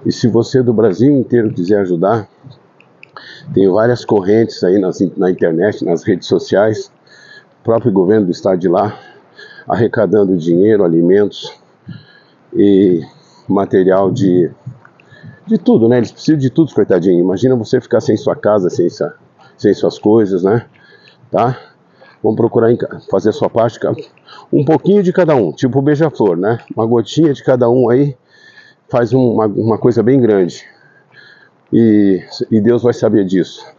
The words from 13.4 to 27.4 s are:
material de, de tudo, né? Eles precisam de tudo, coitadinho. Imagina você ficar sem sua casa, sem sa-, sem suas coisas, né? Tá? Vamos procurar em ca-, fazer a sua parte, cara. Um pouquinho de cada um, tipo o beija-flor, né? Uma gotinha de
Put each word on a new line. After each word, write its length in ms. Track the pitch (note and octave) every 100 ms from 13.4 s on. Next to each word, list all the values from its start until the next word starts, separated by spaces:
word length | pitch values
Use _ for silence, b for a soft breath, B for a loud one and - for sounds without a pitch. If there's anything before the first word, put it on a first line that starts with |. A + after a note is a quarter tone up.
| -
material 600 | G2 G2 G#2 F#2 F#2 G2
de, 400 | F2 G2 F2+ D#2+ - - A#2+ - _ B B B B -
de 100 | A3
tudo, 320 | - A#3 A2+
né? 80 | B2
Eles 160 | A2
precisam 260 | - - D#3
de 120 | C3
tudo, 240 | - D#3+
coitadinho. 440 | - G2+ F#2 F2 F2
Imagina 380 | F2+ F#2 A#2 B2+
você 240 | G#2+ B2+
ficar 220 | - A#2
sem 160 | G2+ G#2+
sua 180 | - E2
casa, 320 | G#2+ G#2 F2+
sem 220 | - F2
sa-, 240 | D#2+ D2 - _ _ b _
sem 160 | G#2+
suas 260 | F#2+ F#2+ -
coisas, 440 | G#2+ A2 G#2 F#2+
né? 240 | F#2 A2 - b b b b b _
Tá? 260 | F2+ A#2+ B2 B _ _ b b b
Vamos 140 | G#2+ A2
procurar 360 | A#2 A#2+ A2+
em 40 | A#2+
ca-, 240 | - - -
fazer 200 | F#2+ F#2
a 20 |
sua 160 | G#2 G2
parte, 320 | - A#2 -
cara. 160 | - - - _ B B B
Um 140 | - C#3+
pouquinho 360 | D#3+ - G3+
de 120 | F#3
cada 200 | F3+ E3+
um, 160 | D3 F#2
tipo 260 | - C3 B2
o 40 |
beija-flor, 540 | C#3 D3 D#3 - G#2+ E2+
né? 220 | F#2+ A#2+ - -
Uma 80 |
gotinha 480 | A2+ A#2+ A2 - D#3+
de 100 | C3+